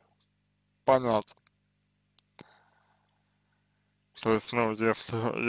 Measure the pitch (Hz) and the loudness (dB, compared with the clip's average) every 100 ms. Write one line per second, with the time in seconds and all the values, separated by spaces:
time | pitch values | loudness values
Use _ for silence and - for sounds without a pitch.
0 | _ _ _ _ _ _ _ _ - 131 | _ _ _ _ _ _ _ _ 2 2
1 | 123 110 - - _ _ _ _ _ _ | 4 0 -2 -12 _ _ _ _ _ _
2 | _ _ _ - - _ _ _ _ _ | _ _ _ -20 -20 _ _ _ _ _
3 | _ _ _ _ _ _ _ _ _ _ | _ _ _ _ _ _ _ _ _ _
4 | _ - 110 110 - 120 113 107 113 110 | _ -6 0 0 0 -2 -2 0 0 0
5 | - 117 120 - | -4 -4 -4 -2